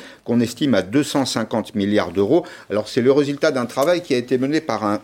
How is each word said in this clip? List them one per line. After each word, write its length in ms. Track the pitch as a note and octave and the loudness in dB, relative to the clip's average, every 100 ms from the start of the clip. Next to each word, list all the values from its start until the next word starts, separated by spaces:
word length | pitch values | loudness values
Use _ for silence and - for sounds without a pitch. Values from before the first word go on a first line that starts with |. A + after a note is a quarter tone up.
| - - | -8 -16
qu'on 160 | - A#2+ | -2 0
estime 340 | A#2 - D3 | 0 -2 0
à 80 | G#2 | 2
deux 220 | F#2 C3 | 2 0
cent 220 | D3 D3 C3 | 0 -2 -2
cinquante 500 | - A2 A#2 - G#2+ | -2 -2 -4 -4 -2
milliards 380 | G2+ G#2 F2 | 0 2 0
d'euros. 320 | F2+ G2+ E3+ - - - | 0 2 2 0 -14 -6
Alors, 180 | G2+ G#2 | -4 -2
c'est 140 | - | 0
le 100 | A#2+ | 4
résultat 400 | C#3 C#3+ C#3+ D#3+ | 4 2 0 0
d'un 140 | C3+ A#2 | 0 -4
travail 360 | - D3 F3 | -2 0 0
qui 120 | E3+ | 0
a 40 | B2 | -2
été 200 | B2 C3 | 0 0
mené 240 | C3+ D#3 | 0 -2
par 240 | D#3 A2 G#2 | -2 -2 0
un 160 | G#2+ | -2